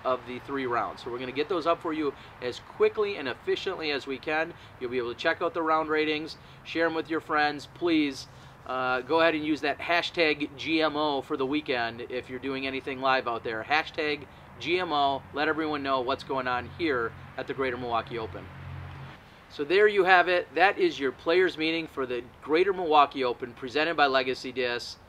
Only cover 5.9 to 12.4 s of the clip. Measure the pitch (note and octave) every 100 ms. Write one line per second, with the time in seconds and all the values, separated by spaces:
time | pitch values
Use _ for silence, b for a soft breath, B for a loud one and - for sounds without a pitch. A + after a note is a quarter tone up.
5.9 | D#3 D#3 D3+ D#3 - B B - D#3+ E3
6.9 | D#3+ D3+ D#3+ - D3+ D3 D3 C3 - F3
7.9 | D#3+ D3 C3 - B B B - B2+ B2+
8.9 | B2+ B2 D#3+ E3 D#3+ D3+ D3 C#3+ C3+ -
9.9 | E3+ E3+ - D#3+ D3 C#3+ C#3 B2 D#3+ D#3
10.9 | D3 D3+ C#3 C3 D3+ C3 D3+ D3+ B2+ A#2
11.9 | A#2 A#2+ B2+ A#2+ B2+